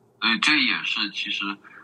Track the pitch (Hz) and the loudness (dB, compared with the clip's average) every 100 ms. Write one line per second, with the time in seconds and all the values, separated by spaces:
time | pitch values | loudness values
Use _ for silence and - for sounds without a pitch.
0 | _ _ 113 113 151 147 123 85 - 117 | _ _ 0 2 4 4 2 0 -2 -4
1 | 104 - - - 101 101 - - | -4 -4 -6 -4 -4 -6 -14 -20